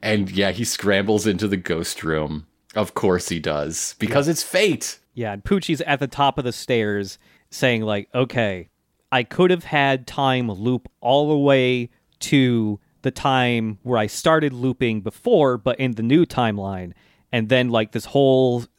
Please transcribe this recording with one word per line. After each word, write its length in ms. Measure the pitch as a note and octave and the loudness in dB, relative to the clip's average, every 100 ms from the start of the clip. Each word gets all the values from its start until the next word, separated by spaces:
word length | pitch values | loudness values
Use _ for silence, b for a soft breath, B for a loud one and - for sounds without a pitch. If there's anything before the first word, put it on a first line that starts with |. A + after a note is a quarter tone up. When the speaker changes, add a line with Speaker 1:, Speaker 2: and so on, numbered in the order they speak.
Speaker 1:
And 280 | A2 G#2+ F#2+ | 0 0 0
yeah, 180 | F#2+ G2 | 0 0
he 120 | F2+ | 0
scrambles 640 | A#2 - F#2+ G2 G2+ G#2+ G2+ | -4 -2 2 2 2 2 2
into 200 | F#2 G#2 | 0 0
the 100 | F#2+ | -2
ghost 460 | F2 E2 E2+ - | -2 -4 -4 -6
room. 440 | E2 D#2 D2+ D2+ D#2 _ _ | -2 -2 -2 -6 -10 _ _
Of 200 | - G2+ | -4 -4
course 340 | - G#2 F2+ - | 0 2 2 0
he 100 | F2 | -6
does, 560 | D#2 D2 D2 E2 - - | -4 -4 -4 -6 -10 -6
because 280 | A2 B2+ C#3+ | -2 0 0
Speaker 2:
Yeah. 40 | |
Speaker 1:
it's 100 | D#3+ | -2
fate. 540 | - F3+ G#3 C3+ - - _ | -2 0 2 0 -6 -14 _
Speaker 2:
Yeah, 200 | - A2+ | -10 -8
and 100 | G2+ | -8
Poochie's 380 | - G3+ - D3+ | -2 -2 0 -4
at 180 | - C#3 | -2 -2
the 80 | C#3 | -2
top 300 | - C#3+ C3+ | 0 0 2
of 80 | B2 | -4
the 80 | |
stairs 680 | A2+ - B2 G#2+ G2+ G2 - b b b | -6 -2 0 0 -2 -4 -10 b b b
saying, 320 | - C3+ A#2+ | -2 0 0
like, 240 | G#2+ G#2 G2+ B2+ | 0 -4 -4 -2
"Okay, 540 | C3 B2+ A2 F#2 E2+ _ _ _ _ | -2 0 -2 -2 -10 _ _ _ _
I 120 | C3 | -2
could 280 | A#2+ - F3+ | -2 2 2
have 140 | F3+ - | 2 0
had 420 | D3+ C#3 C3+ B2+ | 0 2 0 -4
time 420 | - C3+ B2+ A#2+ | -2 0 2 -2
loop 400 | F#2+ A2 B2+ - _ | -2 -2 -2 -4 _
all 260 | A#2+ C#3 D3 | 0 0 2
the 100 | D3+ | 2
way 520 | C#3+ C3+ B2+ B2+ A#2+ _ _ _ | 4 4 4 0 -4 _ _ _
to 580 | - D3 B2+ A#2 G#2+ G#2 _ _ | 0 4 4 2 0 -4 _ _
the 80 | C3+ | -8
time 680 | - C#3+ C3 B2 A#2+ A2 G#2 | -4 0 2 2 0 -2 -6
where 140 | A#2+ A#2+ | -2 -2
I 60 | G#2+ | -2
started 460 | - - D#3+ D3+ | -2 2 2 2
looping 480 | B2+ B2+ B2 B2 A2 | -2 -4 0 -2 -2
before, 560 | G2 - - A3 C#3 B2 | -6 -6 2 4 4 2
but 220 | B2+ A#2+ | -2 -2
in 140 | C3+ | -2
the 100 | A2 | -2
new 200 | A2+ D3 F3 | 2 4 4
timeline. 680 | - A#2 G#2 G2 F#2+ F2+ F2 b b b | 2 0 0 -6 -8 -10 -16 b b b
And 180 | B2 A2 | -4 2
then, 200 | B2+ B2+ | 2 4
like, 220 | A#2 A2 | 2 0
this 120 | A#2 - | -4 -2
whole 580 | C#3 C#3 C3 C3 A#2+ A#2+ | 2 4 6 4 0 -6